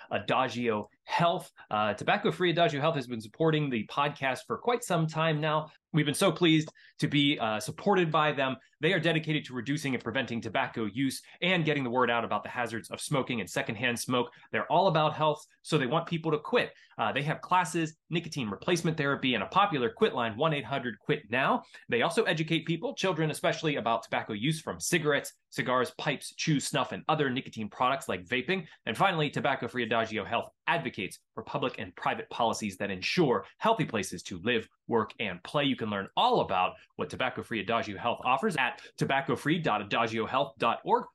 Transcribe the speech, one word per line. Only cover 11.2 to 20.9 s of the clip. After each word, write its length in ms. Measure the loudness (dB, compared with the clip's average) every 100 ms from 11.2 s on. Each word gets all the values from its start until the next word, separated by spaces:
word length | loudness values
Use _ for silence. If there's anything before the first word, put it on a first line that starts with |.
| -12 -4
and 240 | 0 2 2
getting 180 | 0
the 60 | 2
word 200 | 2 4
out 160 | 2 2
about 180 | -2
the 60 | -4
hazards 400 | -4 -4 -4 -8
of 100 | -10
smoking 420 | -2 -2 -2 -4
and 80 | -4
secondhand 500 | -4 -4 -2 -2 -2
smoke. 320 | -2 -2 -2 -6 -6
They're 200 | -4 2
all 160 | 4 4
about 260 | 4 2
health, 320 | 2 0 0 -6 _
so 160 | 0 0
they 80 | 2
want 220 | 0 0
people 240 | -4 0
to 80 | -2
quit. 320 | 0 0 0 -6 -14 -2
Uh, 140 | 0
they 100 | 0
have 180 | -2 -4
classes, 540 | 0 2 2 0 -4 -6 -6
nicotine 400 | -6 -4 -6 -4
replacement 480 | -4 0 0 0 0
therapy, 380 | 0 0 2 0
and 80 |
a 40 | 2
popular 420 | 2 2 2 0
quit 260 | 2 0 2
line, 200 | -2 0
one 180 | 0
eight 120 | 0 -2
hundred 320 | -4 -4